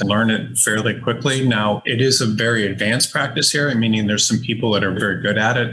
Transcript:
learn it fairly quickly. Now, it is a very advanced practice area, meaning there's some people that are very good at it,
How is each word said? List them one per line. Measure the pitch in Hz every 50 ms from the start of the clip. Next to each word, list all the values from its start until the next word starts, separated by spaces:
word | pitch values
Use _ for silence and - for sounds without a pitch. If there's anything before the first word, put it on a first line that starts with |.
| 101
learn | 98 104 107 113 113
it | 110 98 82 - - -
fairly | - 110 107 110 107 113 101 -
quickly. | - 120 117 123 - 139 131 131 131 127
Now, | 113 104 107 107 104 107 -
it | - 123 117
is | 131 - - -
a | 131
very | 110 104 104 113 - 117 110 104
advanced | 98 98 95 104 107 117 127 - -
practice | - 151 139 131 120 151 143 - -
area, | 147 143 143 127
meaning | 113 113 113 110 110 107
there's | 104 107 107 - -
some | 117 113
people | - - 113 117 117 113
that | 104 98 98
are | 95
very | 90 98 110 101 92 85
good | 87 101 101 107
at | 107 113 120
it, | 123 117 117